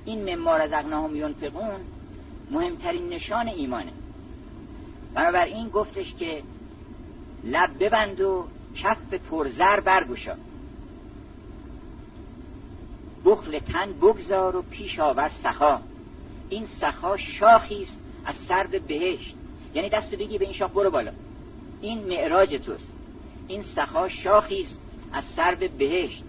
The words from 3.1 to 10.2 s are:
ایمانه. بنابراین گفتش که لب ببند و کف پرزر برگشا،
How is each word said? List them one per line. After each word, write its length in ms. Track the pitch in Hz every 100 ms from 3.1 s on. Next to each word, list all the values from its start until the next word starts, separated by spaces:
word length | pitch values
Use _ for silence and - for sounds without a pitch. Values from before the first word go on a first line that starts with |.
| 339 - 220 226
ایمانه. 440 | 190 135 120 92 - - - - - - - - - - - -
بنابراین 540 | - 339 349 339 220 226
گفتش 460 | 190 214 196 170
که 280 | - 165 156 - - - - - - - - - -
لب 260 | 110 151 180 139
ببند 360 | 202 214 208 185
و 260 | 190 185 175 - - -
کف 380 | 196 220 -
پرزر 680 | 185 - 160 139 123 185 202
برگشا، 540 | 190 190 156 -